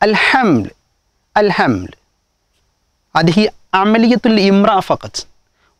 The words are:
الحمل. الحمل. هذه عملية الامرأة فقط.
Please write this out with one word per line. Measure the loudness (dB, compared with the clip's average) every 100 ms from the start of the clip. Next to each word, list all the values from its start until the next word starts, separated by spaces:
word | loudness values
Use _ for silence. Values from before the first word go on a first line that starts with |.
الحمل. | -2 0 0 0 0 0 -2 -12 _ _ _ _ _ -2
الحمل. | -2 0 -2 -2 -6 -16 _ _ _ _ _ _ _ _ _ _ _ -2
هذه | 0 0 -2 -4 _
عملية | -2 0 2 2 2 0
الامرأة | 2 2 2 2 0
فقط. | -2 -6 -6 -16 -18 _ _ _ _ _